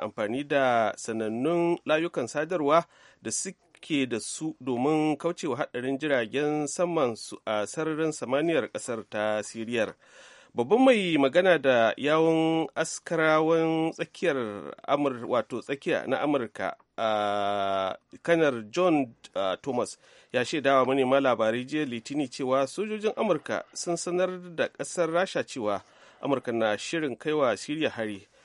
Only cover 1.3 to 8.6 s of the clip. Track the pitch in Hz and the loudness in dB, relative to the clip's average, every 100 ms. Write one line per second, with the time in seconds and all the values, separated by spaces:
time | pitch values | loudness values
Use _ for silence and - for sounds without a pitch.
1.3 | 117 147 170 170 175 - 156 170 170 120 | -2 0 2 2 0 0 0 0 -4 -4
2.3 | 147 160 180 143 165 165 _ - _ 110 | -4 -4 0 4 4 4 _ -20 _ -8
3.3 | - 190 - _ _ - 143 127 113 - | -6 -6 -12 _ _ -2 0 0 -2 -6
4.3 | - 160 - 131 120 139 156 156 147 170 | -8 -8 -6 -4 0 2 2 2 0 -4
5.3 | 175 160 123 - 123 127 135 151 131 110 | -4 -4 -4 -4 -4 -4 -4 0 0 0
6.3 | 127 147 151 143 - 175 160 127 110 - | -2 0 -2 -2 -2 0 2 0 -2 -12
7.3 | - 110 107 101 - 156 151 160 151 120 | -10 -4 -2 -2 -4 -4 -2 -4 -4 -4
8.3 | 139 170 151 | 0 2 0